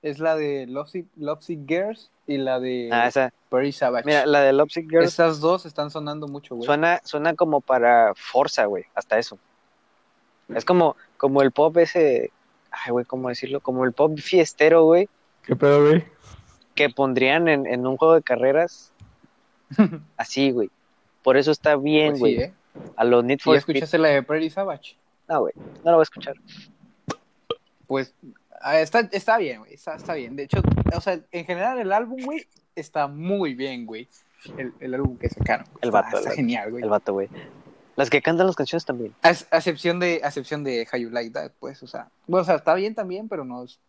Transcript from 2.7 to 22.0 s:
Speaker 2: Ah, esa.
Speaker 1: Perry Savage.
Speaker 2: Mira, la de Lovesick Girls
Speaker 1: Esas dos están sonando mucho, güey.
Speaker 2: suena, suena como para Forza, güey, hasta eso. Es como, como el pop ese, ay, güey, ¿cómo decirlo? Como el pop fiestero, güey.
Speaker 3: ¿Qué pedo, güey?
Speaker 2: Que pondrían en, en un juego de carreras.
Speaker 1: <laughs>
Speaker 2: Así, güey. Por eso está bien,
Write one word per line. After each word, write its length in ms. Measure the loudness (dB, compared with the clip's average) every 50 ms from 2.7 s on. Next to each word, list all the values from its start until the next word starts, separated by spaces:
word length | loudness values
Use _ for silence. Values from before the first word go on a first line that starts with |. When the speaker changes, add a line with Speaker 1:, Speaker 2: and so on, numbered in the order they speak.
| -6 -6 -4 -2
Speaker 2:
Ah, 160 | 0 0 0 2
esa. 260 | 2 0 -2 -2 _ _ _ _
Speaker 1:
Perry 220 | -2 0 0 -2 -2
Savage. 320 | -2 -2 -2 -2 -2 -2
Speaker 2:
Mira, 200 | 0 2 2 2
la 160 | 4 4 4
de 100 | 6 6 6
Lovesick 360 | 4 2 2 0 -10 -8 2
Girls 180 | 4 4 4 4
Speaker 1:
Esas 300 | 4 2 2 2 2 0
dos 240 | 0 0 0 0 -2
están 260 | -10 -8 -8 -8 -8
sonando 360 | -8 -10 -8 -8 -8 -10 -10 -12
mucho, 280 | -12 -14 -14 -12 -12
güey. 100 | -8 -2
Speaker 2:
suena, 360 | -2 0 2 2 0 0 0 _
suena 320 | -8 -8 -4 -2 -2 0
como 240 | 0 0 0 0 -2
para 520 | 0 0 0 2 4 6 6 6 6 4 2
Forza, 500 | -2 -10 -2 0 0 0 0 0 -2 -2
güey, 200 | -2 -2 -6 -8 _ _
hasta 240 | -10 -4 _ -2 -2
eso. 180 | -2 -2 -10 -20 _ _ _ _ _ _ _ _ _ _ _ _ _ _ _ _ _ _ _ _ _ _
Es 160 | -8 -6 0
como, 300 | 2 4 4 4 4 2 _ -14 _ _ _
como 240 | -2 2 4 4 4
el 80 | 4
pop 260 | 4 4 2 4 4 4
ese, 540 | 2 4 4 2 2 4 2 0 -2 -4 _ _ _ _ _ _ _ _
ay, 200 | -16 -12 -6 -4
güey, 140 | -2 -4 -2
¿cómo 240 | _ -8 -6 -6 -6
decirlo? 320 | -8 -8 -8 -8 -8 -8
Como 240 | _ -4 -2 -2 -2
el 80 | -2 0
pop 240 | 2 0 0 0 -4
fiestero, 640 | -6 0 2 2 2 2 2 2 4 6 8 8 8
güey. 220 | 8 6 4 4 0 _ _ _ _ _ _ _
Speaker 3:
¿Qué 120 | -4 -2
pedo, 320 | 2 4 4 6 6 6 6
güey? 160 | 6 4 2 -2 _ _ _ -20 -20 -20 _ _ _ _ _ _ _
Speaker 2:
Que 140 | 0 0 0
pondrían 580 | 0 0 -2 0 2 2 2 2 2 2 4 2
en, 200 | 2 2 0 -2
en 180 | -4 -2 -2 -4
un 80 | -2
juego 200 | 2 4 6 6
de 60 | 6 4
carreras. 680 | 2 -2 0 2 2 2 2 0 -2 -4 -16 -20 _ _ _ -20 _ _ _ _ _ _ _ _ _ _ _ _ _
Speaker 1:
<laughs> 480 | 2 2 2 2 2 -8 -16 _ _ -10
Speaker 2:
Así, 340 | -10 -6 -2 0 0 0
güey. 180 | 2 0 -4 -4 _ _ _ _ _ _ _ _ _ _ _
Por 140 | 4 4 4
eso 140 | 4 2
está 240 | 0 0 2 2 2
bien, 420 | 2 2 2 2 4